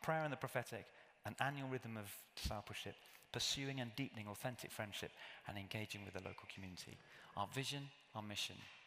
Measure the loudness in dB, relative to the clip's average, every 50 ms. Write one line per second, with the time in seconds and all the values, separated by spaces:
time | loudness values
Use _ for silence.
0 | 6 6 8 8 8 4 4 2 2 4 4 4 4 4 0 -4 -4 -6 -12 -18
1 | -20 -20 -12 -6 -4 0 4 6 6 6 6 2 0 2 0 0 0 -2 -2 -2
2 | -4 -4 -6 -8 -10 -10 -4 0 2 2 2 0 -2 -4 -4 -4 -4 -4 -6 -8
3 | -12 -16 -16 -18 -10 -4 0 2 4 4 4 4 2 2 2 2 2 0 2 0
4 | 0 0 0 -2 -2 -2 -2 0 0 -2 -2 -2 -6 -4 -2 -2 -2 0 0 -2
5 | -2 -2 -4 -6 -10 -10 -10 -10 -6 -4 -4 -4 -2 0 0 0 0 0 -2 -6
6 | -4 -4 -4 -2 -2 -4 -4 -6 -8 -8 -8 -6 -6 -6 -6 -6 -8 -8 -10 -12
7 | -12 -16 -16 -14 -12 -4 0 0 0 2 2 0 2 2 0 -2 -2 -6 -10 -14
8 | -12 -6 -4 -4 -2 -2 0 0 0 0 -2 -6 -10 -12 -12 -14 -16